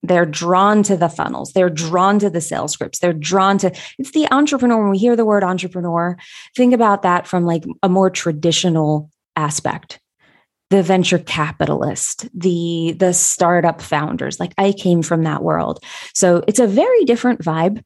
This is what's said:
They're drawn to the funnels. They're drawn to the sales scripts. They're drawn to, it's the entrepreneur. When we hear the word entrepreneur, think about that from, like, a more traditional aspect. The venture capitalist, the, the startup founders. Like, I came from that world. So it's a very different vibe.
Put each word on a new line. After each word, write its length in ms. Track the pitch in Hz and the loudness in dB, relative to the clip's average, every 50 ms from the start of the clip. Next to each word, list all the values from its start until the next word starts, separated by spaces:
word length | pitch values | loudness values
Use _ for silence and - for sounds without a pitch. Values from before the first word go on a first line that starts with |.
| - | 0
They're 200 | 175 180 175 175 | 0 2 2 2
drawn 580 | 160 151 - 175 170 185 185 196 202 214 214 202 | 0 -2 -8 -2 0 2 2 4 4 4 2 2
to 140 | - 202 170 | 2 2 0
the 100 | 170 165 | 0 -2
funnels. 460 | 160 - 156 - - 64 - - - | -2 -4 -6 -6 -6 -8 -10 -4 0
They're 160 | 190 185 180 | 0 2 2
drawn 500 | 160 151 170 160 165 180 185 196 202 208 | 0 -2 -6 -2 0 2 2 4 2 2
to 100 | 202 202 | 0 0
the 120 | 160 170 | -2 -4
sales 320 | 160 - 165 - - 151 - | -6 -4 -6 -6 -6 -6 -6
scripts. 260 | - - - - - | -8 -8 -10 -8 -2
They're 140 | - 175 170 | -2 -2 -2
drawn 440 | 160 147 156 180 196 190 196 196 196 | -2 -4 -2 0 2 2 4 2 2
to, 120 | - 185 - - - - - _ | 0 -2 -4 -4 -18 -20 -12 _
it's 140 | 262 - | -12 -4
the 180 | - 320 302 - | -2 0 0 2
entrepreneur. 500 | - 269 294 294 294 262 247 240 233 226 | 2 2 2 2 0 0 2 2 2 2
When 80 | 214 202 | 2 0
we 60 | 196 196 | 0 2
hear 180 | 202 240 240 | 2 2 2
the 80 | 233 233 | 2 2
word 220 | 214 208 202 190 | 2 2 2 2
entrepreneur, 720 | 180 185 180 175 180 180 180 175 175 165 170 170 175 180 180 - - - - - - _ - | 0 -2 -4 -4 -6 -8 -6 -6 -2 -2 -2 -2 -2 -4 -8 -12 -20 -20 -20 -20 -18 _ 0
think 160 | 247 247 247 | 2 2 4
about 300 | 220 233 214 202 196 - | 4 4 2 2 2 2
that 220 | 190 175 175 - | 0 0 0 -2
from, 200 | - - 180 175 | -2 -2 -2 0
like, 180 | 170 165 165 165 - - _ - | 0 -2 -2 -4 -8 -8 _ 0
a 40 | 196 | 2
more 220 | 180 190 190 185 | 2 4 2 2
traditional 1000 | 185 - - 175 160 151 156 170 160 - - 185 165 160 156 151 151 151 151 156 _ _ _ _ _ - | 0 -2 -4 -4 -4 0 0 0 0 2 0 0 0 2 2 2 0 -2 -2 -6 _ _ _ _ _ -4
aspect. 640 | 156 147 151 - - - - 160 - _ - - _ _ _ _ _ _ _ _ _ _ _ _ _ _ | -4 -2 -4 -4 -4 -4 -4 -4 -8 _ -20 -20 _ _ _ _ _ _ _ _ _ _ _ _ _ _
The 120 | 190 196 185 | 2 2 2
venture 360 | 165 190 185 175 - 185 170 | 2 2 2 2 2 0 -2
capitalist, 1080 | 170 - - 160 151 151 151 _ 151 147 147 147 - 147 - - - - - - - 240 _ 180 | -2 -4 -6 -4 -4 -6 -4 _ -2 -2 -2 -2 -2 -4 -4 -6 -6 -8 -8 -10 -14 -14 _ -4
the, 600 | 170 185 175 170 170 170 170 165 165 165 160 165 | -2 -2 0 0 -2 -4 -4 -4 -4 -4 -2 0
the 140 | 185 180 180 | 0 2 2
startup 680 | - - - - - 185 170 175 175 170 170 160 - | 2 0 -2 0 2 2 2 4 4 2 2 0 -2
founders. 600 | - - - 147 151 156 - - 139 135 151 - | -6 -4 -2 -2 -2 -2 -6 -6 -6 -6 -6 -6
Like, 120 | 175 175 - - | -8 -6 -4 0
I 160 | 196 196 202 | 0 0 0
came 300 | 196 - 185 175 170 160 | 0 0 2 2 2 2
from 200 | 160 175 165 160 | 0 0 0 0
that 180 | 160 151 147 | -2 -2 -4
world. 400 | - 165 156 160 - - - - - - - - - - - | -2 -2 0 0 -2 -4 -6 -8 -12 -20 -18 -18 -18 -12 -4
So 300 | - - 180 175 175 - - | 0 4 4 4 4 2 0
it's 100 | 214 - | 2 2
a 80 | 247 214 | 2 2
very 380 | 196 226 330 494 508 466 370 | 4 2 2 4 4 2 4
different 360 | 254 240 233 - 247 247 - | 2 0 0 2 -2 -2 -2
vibe. 400 | 170 175 156 160 165 185 208 226 - | -2 -4 -2 0 0 0 -2 -4 -10